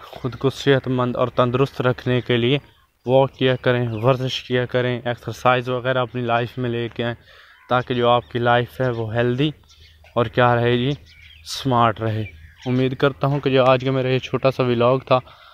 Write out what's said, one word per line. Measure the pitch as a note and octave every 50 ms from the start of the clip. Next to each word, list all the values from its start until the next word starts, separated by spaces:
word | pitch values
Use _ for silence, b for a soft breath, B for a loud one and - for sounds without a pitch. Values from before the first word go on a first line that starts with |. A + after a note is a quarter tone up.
| -
ख़ुद | - - - - B2+ A#2
को | - - C3+ -
सेहतमंद | - - C#3 C#3 C3 - B2+ C3 B2 B2 B2 A#2+
और | - B2+ A#2+
तंदुरुस्त | - - C3 B2 A#2+ B2+ C#3 C3+ - - B2+
रखने | B2+ B2 - - B2+ B2+ B2
के | A#2 - B2
लिए | A#2+ A#2 A#2+ C#3+ C#3 b b b b b b _ _ _
वॉक | A#2+ B2+ C3+ C3+ C3 -
किया | - C3 C3 B2+
करें, | B2 - B2+ B2 B2 B2 A#2 A2+
वर्जिश | G#2+ A2 B2+ C3+ B2 B2+ B2+ - -
किया | - - B2 B2+ B2
करें, | A#2+ - B2+ B2 B2 B2 A#2
एक्सरसाइज | - A#2+ A#2 - - - A2+ - - B2 B2+ B2+ B2 B2
वगैरह | B2+ B2 A2+ B2+ C3 B2+ B2
अपनी | A#2 - B2+ B2
लाइफ | A#2 A#2 A#2 A#2+ A2+ - B2+
में | B2 A#2+
लेके | A#2 A#2 A#2+ A2+ - - A#2+
आएँ, | A#2 A#2+ B B B B B B B B B B -
ताकि | B2 B2+ A#2+ - B2+
जो | A#2+ A#2+ A#2+
आपकी | A#2+ B2 - - - A#2+
लाइफ | A#2 A#2+ A#2+ B2 A#2+ - - -
है | B2+ B2+ A#2+
वो | A2+ A2+ A2
हेल्दी | G#2+ A#2+ A#2+ B2 B2 B2+ D3 D#3 D3 - _ b b b b b b b _ - -
और | A#2 A#2+ A2+
क्या | - B2+ B2 B2 A#2+
रहे | A#2+ A#2 A#2+ B2 A#2+
जी, | A#2+ C3+ D3 - - - - - - - - - - -
स्मार्ट | - - - C3+ B2+ A#2 A#2 A#2 G#2 -
रहे। | A2 A2 G#2+ A2 A2 G#2 - - - - - - - B2+
उम्मीद | B2+ B2+ C3 C3 C3
करता | - C#3+ C#3+ C3+ - -
हूँ | C#3 C#3+ D3
कि | C3+ C#3
जो | C3+ C3+ B2
आज | B2+ C3 B2+ B2
का | C3+ C3+
मेरा | C3 B2+ B2+
ये | C3 B2+
छोटा | - - - B2+ - C3+ -
सा | - C3
व्लॉग | B2 A#2+ A#2 A#2+ B2 C3 C3 -
था | - C3 B2+ B B B B B B